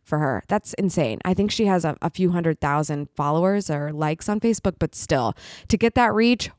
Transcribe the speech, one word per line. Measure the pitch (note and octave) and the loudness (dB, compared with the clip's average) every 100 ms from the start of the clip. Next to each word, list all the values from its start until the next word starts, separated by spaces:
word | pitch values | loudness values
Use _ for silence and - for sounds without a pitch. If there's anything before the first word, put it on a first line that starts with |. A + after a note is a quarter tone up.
for | - D3+ | -4 0
her. | D3 A2+ - | 0 -2 -2
That's | G#3 - | -2 -2
insane. | - F#3+ E3+ B2+ A2 | -2 0 2 0 -2
I | - F#3 | -2 0
think | G3+ | 0
she | - G#3 | 2 2
has | F#3 D#3+ | 2 0
a, | - | -2
a | E3 | -4
few | - F#3 | 0 0
hundred | F3 E3 D3+ | 2 0 0
thousand | D3 D3 D3+ D3 D3 - | 0 0 0 -4 -6 -4
followers | D3 D#3 F#3 G3+ F#3+ | 0 2 2 0 -2
or | D3 D3 | -4 -4
likes | D3+ D3+ D#3+ - | -4 -2 -2 -2
on | G#3 | 0
Facebook, | A#3 A3 G3 - | 0 0 0 -2
but | D#3+ - | -4 -2
still, | - C#3+ A2+ - - - - | 0 0 0 -4 -10 -16 -2
to | G3+ | 0
get | A#3 | 2
that | B3 A#3 G#3+ | 4 2 4
reach, | A#3 A#3+ - | 2 2 -2